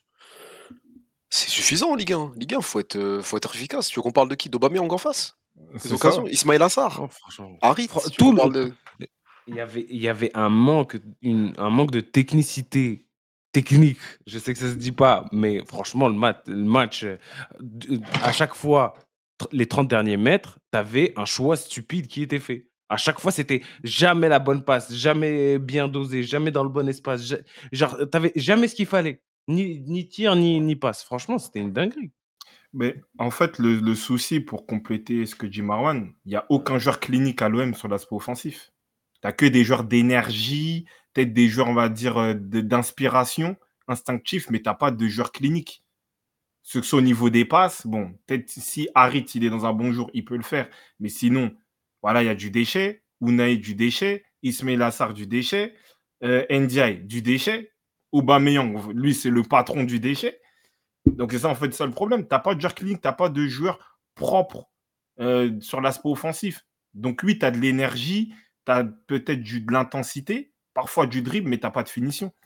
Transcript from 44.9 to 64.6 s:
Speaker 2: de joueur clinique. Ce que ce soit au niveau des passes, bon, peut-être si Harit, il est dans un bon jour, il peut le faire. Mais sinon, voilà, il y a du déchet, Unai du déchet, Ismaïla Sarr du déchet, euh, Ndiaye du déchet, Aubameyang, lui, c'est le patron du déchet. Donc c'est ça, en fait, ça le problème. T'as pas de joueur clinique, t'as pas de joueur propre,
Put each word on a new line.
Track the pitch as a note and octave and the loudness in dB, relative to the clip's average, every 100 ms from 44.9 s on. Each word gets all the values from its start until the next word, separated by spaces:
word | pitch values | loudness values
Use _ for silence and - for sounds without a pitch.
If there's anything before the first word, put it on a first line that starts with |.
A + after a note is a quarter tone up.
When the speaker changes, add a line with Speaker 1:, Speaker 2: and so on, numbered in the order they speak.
Speaker 2:
de | A#2 A2+ | 0 -2
joueur | G#2+ A#2 | -2 -4
clinique. | - C#3 E3 - - _ _ _ _ _ _ _ _ | -2 -2 -2 -4 -14 _ _ _ _ _ _ _ _
Ce | - C3 | -8 -6
que | |
ce | - | 0
soit | C#3+ | 4
au | |
niveau | B2+ A#2 A#2+ | 4 4 4
des | A#2 | 4
passes, | A#2 E3 F#3 - A2+ | 4 4 2 0 -6
bon, | A2 F#2+ F2+ - | -6 -6 -12 -6
peut-être | C3+ - | -6 -6
si | - - - D#3 | -12 -10 -6 0
Harit, | C3 B2+ C3+ A2+ | 4 4 2 -4
il | A#2+ | -2
est | A2+ | 0
dans | A2 A2+ | 0 -2
un | |
bon | A2 A#2+ | -2 -2
jour, | A#2+ A#2 | -2 -4
il | A#2 | -8
peut | - B2 | -6 -8
le | |
faire. | A#2 D3 A#2 - _ - | -4 -6 -6 -12 _ -12
Mais | G#2 | -10
sinon, | - A#2+ C3 A#2+ - _ _ _ _ | -2 2 2 0 -6 _ _ _ _
voilà, | G#2 A#2 | 2 2
il | A#2 | 2
y | |
a | G2+ | 0
du | G2+ | -2
déchet, | A2 A#2 F#3+ G3 G#3+ _ _ | -2 0 0 -2 -4 _ _
Unai | A#2 A#2+ A#2+ A#2 | 0 2 4 0
du | G2+ | -2
déchet, | G#2 A#2 A#2 G3 G3+ - _ | -2 -2 0 -2 -4 -10 _
Ismaïla | C3 A#2+ C3 B2 A#2+ | -6 -4 -2 0 0
Sarr | - A2+ G#2 | 0 -4 -4
du | G2+ | -4
déchet, | A#2+ B2 G3 G#3+ - _ _ _ _ | -4 -2 -2 -4 -8 _ _ _ _
euh, | A#2+ B2+ C3 | 0 0 2
Ndiaye | C#3 C3+ C3 B2 F2+ | 2 2 2 2 0
du | F#2+ A#2 | -8 -4
déchet, | A2+ C3 G3+ A3 G#3+ _ _ _ _ | 0 0 0 -4 -8 _ _ _ _
Aubameyang, | D3 C3 C#3+ C#3+ C#3+ A#2+ G#2 G#2 | 2 6 6 6 4 0 -4 -6
lui, | A2+ C#3+ B2+ | -2 0 2
c'est | B2+ | 2
le | A#2+ | 0
patron | A2+ D3 D#3+ C#3+ | 4 4 4 0
du | B2 A#2+ | -2 -2
déchet. | B2+ C#3 A#3 - _ _ _ _ _ _ - | -2 -2 -4 -8 _ _ _ _ _ _ 2
Donc | B2 A#2 | 2 0
c'est | A#2+ | -2
ça, | D#3 | -2
en | C3 | 0
fait, | C#3+ | -4
ça | - C#3+ | -2 -6
le | |
problème. | A#2 G#3 A#3+ E3+ | -2 0 0 0
T'as | C3 | 0
pas | F#3+ | 0
de | E3+ | -2
joueur | E3+ - | -4 -4
clinique, | F#3+ G3 | -6 -2
t'as | - | -2
pas | E3+ F3+ | 0 -2
de | C#3+ D3 | 0 -2
joueur | B2+ F3 - - _ _ | -2 -4 -4 -12 _ _
propre, | - - F#3+ F#3 - | -8 0 0 0 -6